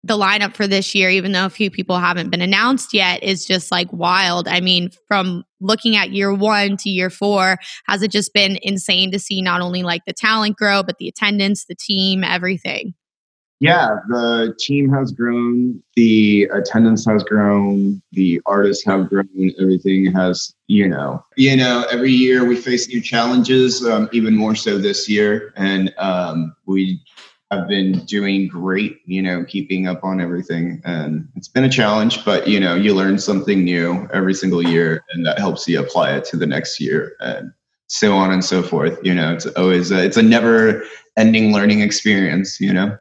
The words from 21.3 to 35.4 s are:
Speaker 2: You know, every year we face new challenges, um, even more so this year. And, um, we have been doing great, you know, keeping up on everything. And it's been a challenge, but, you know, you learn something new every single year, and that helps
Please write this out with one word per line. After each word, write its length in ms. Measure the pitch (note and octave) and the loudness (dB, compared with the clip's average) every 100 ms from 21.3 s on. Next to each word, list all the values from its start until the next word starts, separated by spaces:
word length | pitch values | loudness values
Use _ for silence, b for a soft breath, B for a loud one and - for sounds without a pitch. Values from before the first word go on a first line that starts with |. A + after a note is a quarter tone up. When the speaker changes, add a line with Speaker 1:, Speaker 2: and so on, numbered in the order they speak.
| - | 2
Speaker 2:
You 200 | C3+ C3+ | 4 4
know, 280 | B2+ A#2+ A#2+ | 2 0 -2
every 220 | A#2+ C3 | 0 2
year 320 | B2+ B2+ B2+ | 4 4 4
we 100 | B2 | 4
face 320 | A#2+ B2+ A#2+ - | 0 0 -2 -2
new 140 | B2 | -6
challenges, 840 | - A#2+ A#2 B2+ A#2+ C3 B2+ A#2+ | -2 0 2 2 4 4 4 2
um, 240 | A#2 A2 A2 | 0 0 0
even 240 | A#2+ A2 A2 | 0 2 2
more 180 | A2 | 2
so 240 | G#2+ A2 G2+ | 0 -2 0
this 300 | G2+ G2 - | 0 -2 0
year. 440 | G#2 G#2 G#2+ - - | 2 2 0 -4 -6
And, 360 | G2 G2 G2 - | -2 0 -2 -2
um, 560 | F#2+ F2+ F2+ D#2+ D#2+ - - | -2 -2 -2 -4 -6 -8 -4
we 340 | F#2+ F#2+ F#2 _ B B B _ | -2 0 -4 _ B B B _
have 160 | G2 F2 | -6 -2
been 380 | G2+ F#2+ F2+ | -2 0 -2
doing 420 | - G#2 G2+ G2 F#2 | -2 -4 -2 -2 -2
great, 520 | F2 F#2 F#2 G#2 - - | -6 -4 -2 -4 -8 -8
you 160 | F#2 | -4
know, 200 | F#2+ F2+ | -2 -4
keeping 460 | F2 G2+ F#2+ F#2+ F#2 | -6 -8 -4 -4 -4
up 160 | F2 | -4
on 160 | F#2+ F#2+ | -4 -4
everything. 640 | F2 F2 F2+ E2+ E2+ E2 | -4 -6 -6 -4 -4 -6
And 420 | - E2+ D2 D#2 E2 | -8 -6 -4 -6 -8
it's 140 | - - | -16 -6
been 160 | C3 | 0
a 60 | C3 | 2
challenge, 520 | B2+ G#2+ G#2+ A2 - | 2 2 2 0 0
but, 240 | - G2 - | 0 0 2
you 140 | G#2 | 0
know, 140 | F#2 | 2
you 200 | F2 G#2 | 2 2
learn 240 | F#2+ F#2+ G2 | 2 2 0
something 460 | G2+ G2 F#2 G2 | 0 -2 0 0
new 420 | F2+ F2 E2+ F2+ - | 2 0 -2 -4 -4
every 220 | F2 F#2 | -2 0
single 280 | F#2+ F#2 E2+ | 0 0 0
year, 400 | E2+ E2 E2 D#2+ _ | 0 2 0 -2 _
and 140 | E2+ | -4
that 140 | E2 | -2
helps 280 | F2+ | -2